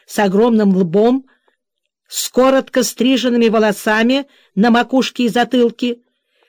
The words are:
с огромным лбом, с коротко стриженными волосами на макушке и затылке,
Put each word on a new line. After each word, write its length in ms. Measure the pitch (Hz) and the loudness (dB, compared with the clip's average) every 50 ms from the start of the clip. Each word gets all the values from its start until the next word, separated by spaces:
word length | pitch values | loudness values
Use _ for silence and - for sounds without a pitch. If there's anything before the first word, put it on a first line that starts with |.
| _ | _
с 120 | - - - | -10 -4 -2
огромным 580 | 208 196 185 202 226 247 226 214 208 196 185 | -2 0 2 2 2 2 2 2 2 2 2
лбом, 500 | 185 190 165 160 202 214 240 254 269 - _ _ _ _ _ _ _ _ _ _ _ _ _ _ _ _ _ | 0 0 0 0 0 2 2 0 -2 -4 _ _ _ _ _ _ _ _ _ _ _ _ _ _ _ _ _
с 200 | - - - - | -10 -10 -10 -4
коротко 540 | - 240 254 262 269 262 262 - - 262 226 | 0 0 2 2 2 0 -2 -2 -4 -4 -4
стриженными 680 | - - - 233 262 269 233 226 254 240 240 233 226 | -2 -4 -2 0 0 0 0 0 -2 0 0 2 2
волосами 800 | 202 226 214 214 196 - - 226 214 220 226 240 262 277 277 - _ _ _ _ _ | 2 2 0 0 -2 -4 -4 -4 -2 0 0 0 0 -2 -4 -8 _ _ _ _ _
на 160 | 190 214 240 | 0 2 2
макушке 540 | 226 240 240 240 254 262 233 - - - 247 | 2 2 0 0 -2 -2 -2 -2 -4 -4 -4
и 40 | 226 | -2
затылке, 720 | 196 240 240 233 - 247 240 233 226 - 247 240 240 240 _ _ _ _ _ _ _ _ _ | 0 -2 -2 0 0 0 0 0 -2 -4 -6 -6 -6 -8 _ _ _ _ _ _ _ _ _